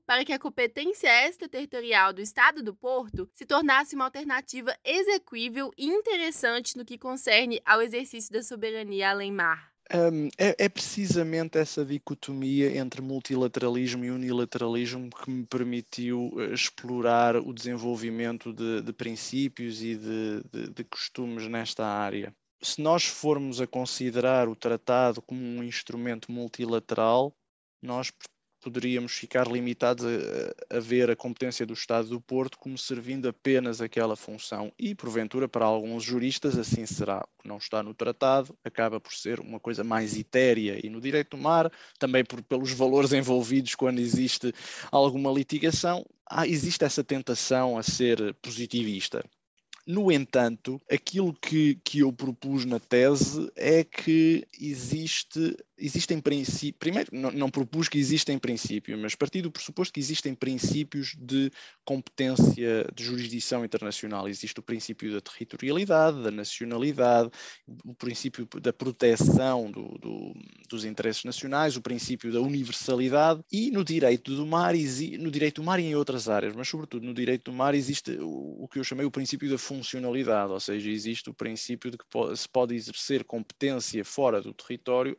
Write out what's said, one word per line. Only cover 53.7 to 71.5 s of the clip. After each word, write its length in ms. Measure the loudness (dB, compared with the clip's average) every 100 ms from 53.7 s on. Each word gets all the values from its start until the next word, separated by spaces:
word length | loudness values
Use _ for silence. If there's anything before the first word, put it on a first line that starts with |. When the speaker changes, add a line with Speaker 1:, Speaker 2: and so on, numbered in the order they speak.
| 6
Speaker 2:
que 600 | 4 -2 2 6 6 6 0 -10
existe, 1000 | -8 -6 -4 -4 -2 -4 -4 -2 -2 -2 -10 -8
existem 420 | -4 -2 0 0
princípios, 560 | 2 0 0 -4 -4 -4
primeiro, 320 | -2 0 -2
não, 200 | -2 -4
não 180 | 0 -2
propus 400 | 0 -2 0 0
que 80 | 2
existem 400 | 2 2 2 -2
princípios, 640 | -2 -4 -4 -6 -6 -6
mas 160 | -6 -2
parti 260 | -2 -2
do 80 | -6
pressuposto 420 | -8 -12 -6 -6
que 60 | -4
existem 360 | -4 -4 -4 -4
princípios 800 | -4 -2 0 0 -2 -4 -8 -10
de 340 | -2 0 0 -2 -20 -14
competência 1040 | -4 -4 -4 -2 0 6 6 6 2 0 0
de 100 | -6
jurisdição 600 | -6 -6 -4 -6 -2 -2 -2
internacional. 640 | -4 -4 -8 -6 -6 -6
Existe 320 | -6 -10 -12
o 40 |
princípio 480 | -8 -8 -8 -8 -6
da 100 | -6
territorialidade, 1000 | -8 -12 -12 -6 -2 0 4 6 6 4
da 80 | -2
nacionalidade, 1000 | -4 -6 -8 -6 -2 -2 4 6 6 4 0 -18 -18 -20 -20
o 120 | -18 -10
princípio 520 | -8 -6 -8 -8 -10 -4
da 100 | -2
proteção 1000 | -2 -4 2 4 6 6 6 4 0 -2
do, 260 | -8 -10 -10
do, 360 | -10 -8 -10 -14 -18 -20 -12
dos 180 | -8 -8
interesses 380 | -4 -2 -2
nacionais, 520 | -6 -8 -4